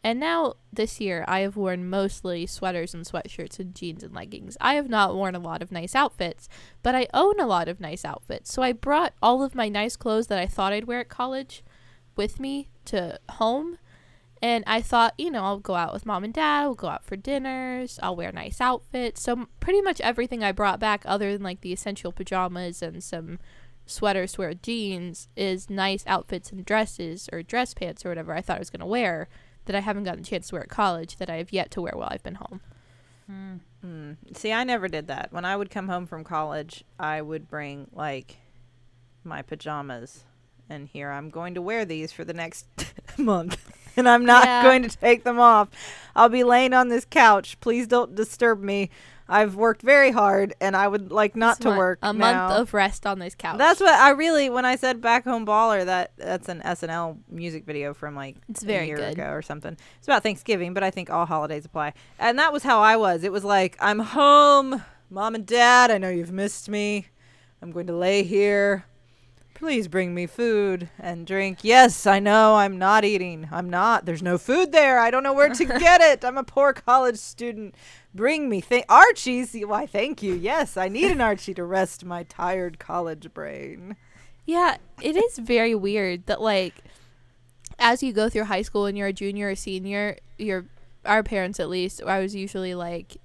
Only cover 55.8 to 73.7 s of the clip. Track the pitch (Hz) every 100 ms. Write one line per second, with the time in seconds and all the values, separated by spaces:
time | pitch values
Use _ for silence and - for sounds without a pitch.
55.8 | 185 185 - - - 180 - 170 160 175
56.8 | 165 165 165 156 - 165 170 160 156 151
57.8 | 143 147 147 143 135 - - 214 208 202
58.8 | 156 147 101 156 143 147 - 151 160 165
59.8 | - _ - 254 220 196 - 202 175 185
60.8 | 190 190 170 165 170 160 151 151 156 165
61.8 | 147 - - - 226 254 320 294 262 226
62.8 | 214 226 202 170 185 196 202 202 185 -
63.8 | 202 208 214 247 285 294 294 277 269 262
64.8 | - - _ 190 220 226 190 240 240 247
65.8 | 247 208 185 175 170 185 202 - - 208
66.8 | 208 208 185 _ _ _ _ _ 175 170
67.8 | 180 170 180 202 190 202 202 202 202 196
68.8 | - _ _ _ _ _ - - 320 262
69.8 | 185 180 180 175 175 - 240 214 202 180
70.8 | 175 - 175 170 170 190 196 185 214 247
71.8 | 247 - 202 196 202 214 220 214 196 185
72.8 | 190 214 208 202 180 160 156 170 180